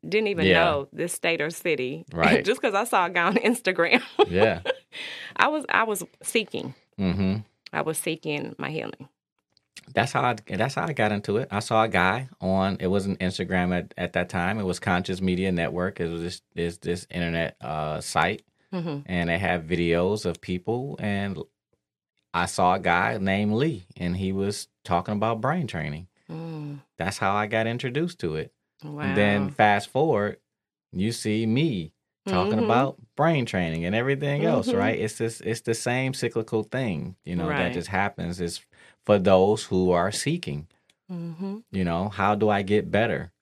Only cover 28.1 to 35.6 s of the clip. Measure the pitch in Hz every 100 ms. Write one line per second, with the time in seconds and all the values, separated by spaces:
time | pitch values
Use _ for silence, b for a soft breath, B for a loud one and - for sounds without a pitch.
28.1 | - 85 78 - _ _ _ 151 147 98
29.1 | 95 104 101 98 - 107 101 - 131 160
30.1 | 113 104 - _ _ _ _ _ 87 101
31.1 | 113 107 107 113 120 160 107 78 _ _
32.1 | _ - 185 196 220 226 120 135 - -
33.1 | - 160 160 117 98 85 82 85 107 127
34.1 | 139 143 143 151 - - 233 98 - 107
35.1 | - 113 117 - 113